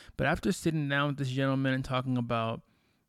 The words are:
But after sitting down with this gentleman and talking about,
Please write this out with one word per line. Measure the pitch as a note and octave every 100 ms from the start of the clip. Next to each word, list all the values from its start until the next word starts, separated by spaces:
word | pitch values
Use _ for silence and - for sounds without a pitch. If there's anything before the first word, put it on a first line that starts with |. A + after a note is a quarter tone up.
| - -
But | C3+
after | F3 G3+
sitting | - E3 D#3 C#3
down | C#3 F#3+
with | D3+
this | C3+
gentleman | B2+ C3+ C3+ C3+ C3
and | C3
talking | B2+ C3 B2
about, | A#2 A#2 A2+ - - _ _ _